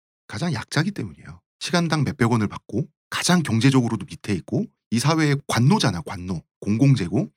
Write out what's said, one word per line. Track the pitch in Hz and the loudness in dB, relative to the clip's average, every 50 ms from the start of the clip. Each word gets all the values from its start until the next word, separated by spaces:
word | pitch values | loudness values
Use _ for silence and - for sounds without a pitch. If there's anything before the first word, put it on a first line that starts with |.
| _ _ _ _ _ - | _ _ _ _ _ -14
가장 | - 104 170 180 131 | -10 -6 -4 -4 -4
약자기 | 113 - - - 147 170 202 | -4 -6 -4 -2 -2 -2 -2
때문이에요. | 202 - 117 92 76 - - - - - _ _ _ - | -4 -8 -8 -10 -12 -16 -20 -20 -20 -20 _ _ _ -12
시간당 | - - 175 175 170 156 160 151 135 | -8 -2 0 0 0 2 0 0 0
몇백 | - - - 120 113 | 0 0 0 2 2
원을 | 120 113 104 101 | 2 2 0 0
받고 | - - _ - - 113 160 - _ _ _ - | -4 -8 _ -6 -6 -4 -6 -6 _ _ _ -10
가장 | - - - - 180 180 | -8 -4 0 2 2 2
경제적으로도 | 147 - 110 113 117 139 135 131 117 110 113 95 - | 2 0 0 2 4 4 4 4 2 2 -2 -4 -6
밑에 | - 82 - - - 101 | -10 -14 -12 -6 -4 -4
있고 | 80 - - 107 - - - _ _ _ - | -4 -4 -4 -4 -4 -4 -4 _ _ _ -4
이 | 110 117 | -2 0
사회의 | 127 147 165 160 156 147 139 143 - - | 2 2 2 2 2 2 0 -2 -2 -4
관노잖아, | - 117 123 147 208 214 - 117 90 85 | 0 2 4 4 4 4 2 0 -2 -2
관노. | - - - 90 90 92 92 78 - _ _ - | -8 -10 -12 -10 -8 -8 -8 -8 -8 _ _ -10
공공재고. | - 98 104 117 143 143 135 - 95 82 92 135 202 - _ | -4 -2 2 4 4 4 4 4 2 -2 -2 -2 -2 -4 _